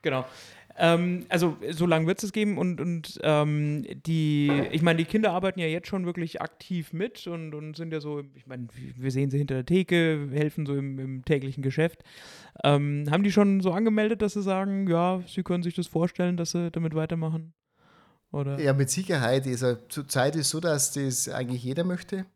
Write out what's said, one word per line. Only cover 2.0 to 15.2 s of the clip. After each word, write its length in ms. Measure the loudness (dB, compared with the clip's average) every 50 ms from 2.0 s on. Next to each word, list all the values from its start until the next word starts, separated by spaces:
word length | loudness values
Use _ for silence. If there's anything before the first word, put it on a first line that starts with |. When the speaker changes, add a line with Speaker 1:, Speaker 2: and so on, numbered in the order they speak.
| 4
Speaker 1:
wird's 160 | 2 0 -2 -4
es 80 | -4
geben 260 | -2 0 0 0 0
und, 220 | 0 0 -2 -2 -2
und, 400 | -2 -4 -4 -4 -6 -10 -10 -2 0
ähm, 600 | 2 4 4 4 2 2 0 0 0 -2 -4 -4 -8 -10 -10 _
die, 580 | -2 0 2 2 2 2 2 4 4 2 2 0 0
ich 100 | 0 2
meine, 160 | 2 4 4
die 80 | 2 0
Kinder 260 | 0 0 2 2 2
arbeiten 280 | 0 0 -2 -2 -2 -2
ja 80 | -4
jetzt 200 | -2 -2 -4 -6
schon 180 | -4 -4 -4 -4
wirklich 360 | -4 -4 -4 -6 -6 -6 -8
aktiv 520 | -8 -10 _ _ -10 -6 -6 -6 -4 -6 -6
mit 340 | -6 -6 -6 -8 -12 -10
und, 260 | -10 -10 -8 -10 -10 -10
und 220 | -10 -10 -12 -10
sind 160 | -10 -8 -6
ja 80 | -6 -6
so, 240 | -6 -6 -8 -8 -8 -12 _
ich 120 | -20 _
meine, 200 | -14 -12 -10 -10 -12 -12
wir 380 | -14 -14 -14 -12 -4 -4 -2
sehen 180 | 2 2 2 2
sie 80 | 2
hinter 180 | 0 0 0 -2
der 100 | -4 0
Theke, 640 | 2 4 2 4 4 2 4 4 4 2 0 -2 -4
helfen 340 | -2 -2 -2 -2 -2 -4 -4
so 100 | -2 -2
im, 220 | -4 -4 -4 -6
im 280 | -8 -8 -8 -8 -8 0
täglichen 360 | 0 0 0 0 -4 -8 -4
Geschäft. 420 | -4 -2 2 2 0 0 0 _ -20 -20 -20 -20 -20 -20 -20 -20 -20 -20 _ 0 4
Ähm, 420 | 4 4 4 4 0 -2 -2 0 0
haben 120 | 2 2 2
die 100 | 4 6
schon 280 | 6 6 6 6 4
so 120 | 2 2 2
angemeldet, 480 | 2 2 2 4 4 2 2 2 0
dass 120 | 0 -2 0
sie 80 | -2
sagen, 460 | -2 0 0 0 0 -2 -2 0 2 2
ja, 320 | 2 4 4 2 0 -2